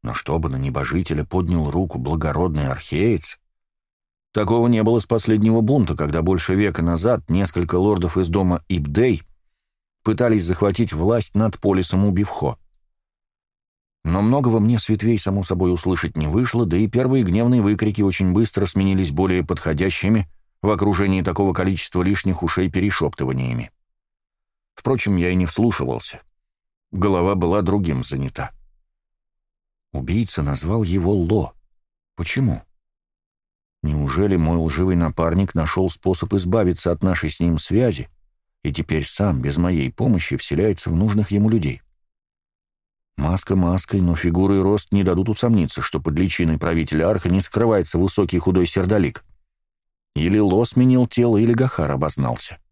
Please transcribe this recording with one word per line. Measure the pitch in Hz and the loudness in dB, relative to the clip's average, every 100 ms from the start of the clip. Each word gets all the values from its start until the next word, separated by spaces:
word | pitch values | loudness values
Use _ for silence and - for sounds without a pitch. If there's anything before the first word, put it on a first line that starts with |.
Но | 58 | -8
чтобы | 60 - 80 80 | -10 -4 -2 -2
на | 65 | -4
небожителя | 67 65 69 82 90 76 73 | -4 -4 -2 -4 -2 -4 -2
поднял | 92 85 87 76 | -2 0 0 0
руку | 78 90 67 | -2 -4 -4
благородный | 64 78 78 71 90 76 69 | -4 -2 -2 -2 -2 -2 -4
археец, | 65 - 73 107 95 - - _ _ _ _ _ _ _ _ _ | -6 -6 -2 0 0 -4 -18 _ _ _ _ _ _ _ _ _
такого | - 101 117 117 | -4 0 2 4
не | 113 | 2
было | 110 117 | 4 2
с | - | 2
последнего | 117 107 107 107 113 | -2 2 2 4 4
бунта, | 110 143 87 78 | 2 2 2 -2
когда | 76 78 | -2 0
больше | 85 92 - | 0 0 0
века | 95 101 87 | 0 0 0
назад | 85 85 101 117 - | -2 0 0 0 0
несколько | 85 98 - 85 90 | -2 0 -2 -2 0
лордов | 98 101 87 90 | 2 0 0 -2
из | 90 | 0
дома | 92 92 87 - | 0 0 -2 -2
Ибдей | 90 73 73 127 87 - - _ _ _ _ _ _ | -4 -2 0 2 0 -6 -20 _ _ _ _ _ _
пытались | - 107 120 110 | -4 0 2 2
захватить | 85 90 101 92 113 | 0 0 0 0 -2
власть | 78 90 117 - | 0 0 0 -2
над | 101 110 - | -2 -2 0
полисом, | 104 95 90 95 101 | 0 0 0 0 0
убив | 92 101 | 0 -4
Хо. | - 71 - _ _ _ _ _ _ _ _ _ _ _ _ _ _ 80 | -4 -6 -6 _ _ _ _ _ _ _ _ _ _ _ _ _ _ -4
Но | 90 | 0
многого | 107 135 127 113 | 2 2 2 2
мне | 107 117 | 2 0
с | - | 0
ветвей, | 107 110 113 | 0 0 0
само | - 98 | 0 -4
собой, | 92 90 92 | -2 0 0
услышать | 90 90 90 78 - | 0 -2 -2 -2 -4
не | 76 | -2
вышло, | 90 123 117 107 | 0 0 0 0
да | 85 | 0
и | 107 | 0
первые | 117 127 135 | 0 2 2
гневные | 101 92 120 123 | 2 2 2 2
выкрики | 101 104 107 104 | 2 2 0 0
очень | 101 90 92 | 0 2 2
быстро | 92 113 - 98 | 2 0 0 -2
сменились | 98 98 95 90 | 0 0 0 -2
более | 71 95 92 | 0 0 0
подходящими | 80 87 80 78 95 - 95 110 98 - _ _ | -2 -4 -2 -2 -2 -2 0 0 -2 -10 _ _
в | 101 | -2
окружении | 104 101 92 98 95 | 0 0 0 0 0
такого | 87 87 98 | 0 0 0
количества | 90 92 92 - 90 | 2 -2 -2 -4 -2
лишних | 90 98 95 87 | 0 0 0 -2
ушей | 85 - 92 | -2 -2 -2
перешептываниями. | 92 101 - 76 - 65 65 64 60 58 _ _ _ _ _ _ _ _ _ _ - | 0 -2 0 -4 -2 -4 -4 -4 -6 -8 _ _ _ _ _ _ _ _ _ _ -8
Впрочем, | - 131 - 95 | -2 -2 0 0
я | 87 | 2
и | 90 | 0
не | 87 | 0
вслушивался. | - 117 - 65 58 - - _ _ _ _ _ _ _ | 0 0 0 -4 -6 -8 -18 _ _ _ _ _ _ _
Голова | 95 101 92 90 | -2 0 2 2
была | 98 87 101 | 2 0 0
другим | 90 101 87 67 | 0 0 0 -4
занята. | 62 67 67 - 64 - - _ _ _ _ _ _ _ _ _ _ _ _ | -4 -6 -8 -8 -12 -12 -20 _ _ _ _ _ _ _ _ _ _ _ _
Убийца | 71 64 98 110 - | -10 -2 -2 -2 -2
назвал | 71 67 76 113 | -4 -4 -2 0
его | 98 95 87 | 0 0 2
Ло. | 101 85 107 69 - _ _ _ _ _ - | 0 2 0 0 -8 _ _ _ _ _ -10
Почему? | - - 131 64 - _ _ _ _ _ _ _ _ _ _ _ | -6 -2 0 -2 -8 _ _ _ _ _ _ _ _ _ _ _
Неужели | 76 73 69 73 101 92 | -4 -2 -2 0 0 2
мой | 80 85 | 2 0
лживый | 80 76 92 90 | -2 -2 0 2
напарник | 82 - 82 87 95 - | 0 0 0 0 0 -2
нашёл | 78 - 92 | -2 -2 -2
способ | - - 92 82 101 | -2 -2 -2 -2 -2
избавиться | 87 113 92 85 - | 0 0 2 0 -2
от | 85 | 0
нашей | 95 85 80 | 0 0 -4
с | - | -2
ним | 85 78 | -2 -2
связи | - 104 123 71 - _ _ _ _ _ | 0 0 2 -2 -8 _ _ _ _ _
и | 76 | -8
теперь | 69 76 80 71 | -6 -4 -2 -4
сам, | - 101 71 | -2 0 0
без | 65 71 | -2 0
моей | 87 85 65 | 0 0 -2
помощи, | - 123 98 - 69 | -2 0 0 0 -6
вселяется | - 78 104 92 - | -4 0 0 0 -2
в | 82 | 0
нужных | 107 104 104 | 0 0 0
ему | 101 107 | 2 2
людей? | 110 76 60 _ _ _ _ _ _ _ _ _ _ _ _ _ - | 2 0 -6 _ _ _ _ _ _ _ _ _ _ _ _ _ -6
Маска | 71 92 - 95 | -2 -2 0 2
маской, | 87 90 - 101 | 2 0 0 0
но | 90 85 | 2 0
фигура | 87 85 95 98 | 0 2 2 4
и | |
рост | 95 101 - | 2 0 2
не | 101 | 0
дадут | 92 90 95 | 2 2 0
усомниться, | 107 120 110 76 - | 0 2 2 2 -4
что | 67 - | -6 -4
под | 76 76 | -2 0
личиной | 92 - 85 76 | 0 0 0 0
правителя | 82 82 76 78 82 | 0 -2 -2 0 2
Арха | 101 90 | 2 2
не | 92 | 0
скрывается | 92 - 117 113 - 85 | 0 2 4 2 2 0
высокий | 95 - 92 90 | 0 2 2 2
худой | 92 92 87 | 2 2 2
сердолик. | - 92 107 87 - - - _ _ _ _ _ _ _ - | 2 2 2 2 -2 -20 -20 _ _ _ _ _ _ _ -2
Или | 80 104 | 2 2
Ло | 101 95 117 | 4 2 2
сменил | - 127 127 120 | 2 4 4 2
тело, | - 120 107 | 2 2 4
или | 113 | 2
Гахар | 117 127 - 76 | 2 0 0 -2
обознался. | 67 76 - 64 62 - - _ | -2 -2 -2 -4 -4 -10 -14 _